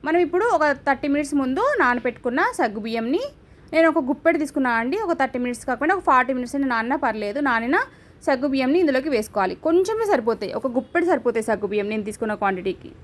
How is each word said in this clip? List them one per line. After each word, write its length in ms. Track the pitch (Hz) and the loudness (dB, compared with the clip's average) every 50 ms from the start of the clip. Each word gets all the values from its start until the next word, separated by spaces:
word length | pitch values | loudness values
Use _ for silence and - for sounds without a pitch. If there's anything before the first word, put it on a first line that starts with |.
| - | -2
మనం 120 | 294 320 349 349 | 2 2 2 2
ఇప్పుడు 180 | 302 330 359 427 480 403 | 2 2 0 2 2 2
ఒక 140 | 320 311 294 277 277 - | 2 2 2 0 0 0
థర్టీ 220 | 285 277 269 - 294 277 | -2 -2 -2 0 -2 0
మినిట్స్ 200 | 294 302 285 294 285 | 0 0 0 0 0
ముందు 240 | 269 262 262 330 453 554 605 466 | 0 0 0 0 0 0 2 2
నానబెట్టుకున్న 580 | 311 247 247 247 233 254 233 - - 254 233 294 370 466 - - | 2 2 2 0 -2 -6 -6 -4 -6 -4 -2 0 0 0 0 0
సగ్గు 220 | 285 226 202 220 208 | -2 -2 -2 -6 -8
బియ్యంని 360 | 226 220 226 226 233 277 349 523 571 - - - - - - - - - | -6 -4 -4 -2 -2 -2 -2 -2 -6 -10 -14 -20 -20 -20 -20 -18 -2 2
నేను 120 | 311 330 330 | 4 4 4
ఒక 120 | 302 339 277 247 | 4 2 0 -2
గుప్పెడు 320 | 277 - - 330 339 302 302 | -4 0 0 0 2 2 -2
తీసుకున్నా 280 | 277 - 294 269 247 233 226 | -2 -2 -2 0 0 0 0
అండి. 160 | 233 247 285 427 440 | 0 -2 -2 -2 -2
ఒక 140 | 349 339 - | -2 0 0
థర్టీ 180 | 269 262 - 254 247 | -2 -2 -2 -4 -4
మినిట్స్ 200 | 247 240 233 - - | -4 -6 -6 -4 -6
కాకుండా 200 | 254 233 277 311 381 381 | -4 -2 0 0 0 2
ఒక 60 | 349 - | 2 4
ఫార్టీ 220 | 277 254 254 240 269 254 | 4 4 4 2 -2 -4
మినిట్స్ 180 | 247 240 - 277 | -4 -4 -2 -2
అయినా 120 | 277 269 240 | -2 0 0
నానినా 240 | 226 220 233 269 277 - | -2 0 -2 -2 0 0
పర్లేదు. 340 | 240 214 214 208 202 208 277 294 269 | -2 -2 -2 -4 -4 -4 -2 0 0
నానిన 260 | 240 226 226 240 294 403 508 - - - - - - - - - | 0 0 0 2 0 0 0 -2 -8 -20 -20 -20 -20 -6 0 0
సగ్గు 200 | 277 254 269 294 262 | 0 0 0 0 0
బియ్యంని 260 | 269 262 254 294 359 370 | 0 2 2 4 4 4
ఇందులోకి 280 | 294 269 262 262 320 277 | 4 2 0 0 0 0
వేసుకోవాలి. 380 | 220 214 - - 208 190 185 180 - - 320 | -2 -2 -2 -2 -2 0 0 -2 -2 -2 2
కొంచెమే 400 | 330 359 381 392 440 440 453 403 403 | 4 4 2 2 0 -2 2 2 2
సరిపోతాయి, 380 | 247 220 233 226 220 208 190 - - | 2 2 0 -2 -2 -4 -6 -6 -4
ఒక 40 | 220 269 233 254 | -4 -2 -2 -2
గుప్పెడు 280 | - - - 339 349 339 | -4 0 -2 0 2 2
సరిపోతాయి 360 | 349 262 - 240 226 233 214 233 | 0 2 0 0 0 0 0 0
సగ్గు 180 | 220 196 208 190 202 | -2 -2 -2 -2 -2
బియ్యం 140 | 208 202 208 214 | -2 -2 -2 -4
నేను 100 | 220 208 208 | -4 -4 -6
తీసుకున్న 300 | 202 - 226 220 208 196 | -6 -6 -4 -4 -4 -2
క్వాంటిటీకి. 480 | 208 196 190 180 180 196 175 - - - - - | 0 -2 -2 -2 -4 -6 -6 -6 -10 -20 -20 -20